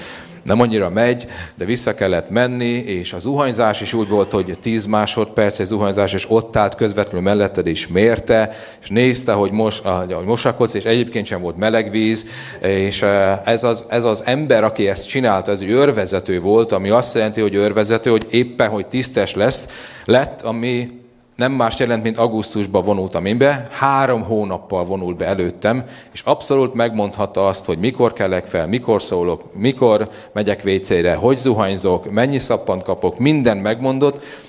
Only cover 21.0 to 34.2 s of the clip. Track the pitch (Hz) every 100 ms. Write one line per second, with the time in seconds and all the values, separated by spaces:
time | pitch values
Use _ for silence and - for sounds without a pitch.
21 | - _ _ - 127 135 113 - 120 113
22 | 110 110 113 110 101 107 98 98 92 101
23 | 95 82 95 120 139 139 120 - 135 135
24 | 135 117 101 110 101 90 - 92 87 95
25 | 90 87 87 98 87 - 104 127 123 -
26 | - - 131 147 - 135 127 117 117 110
27 | 101 101 98 92 98 95 - 82 113 123
28 | 117 - 95 92 - 87 80 120 123 101
29 | - 90 87 80 - 95 123 127 123 104
30 | 107 - - 104 104 98 98 95 - 90
31 | 87 78 113 131 131 110 98 98 - 90
32 | - 104 135 135 - 110 - 92 92 92
33 | 92 - 139 151 120 101 104 117 131 131
34 | 147 139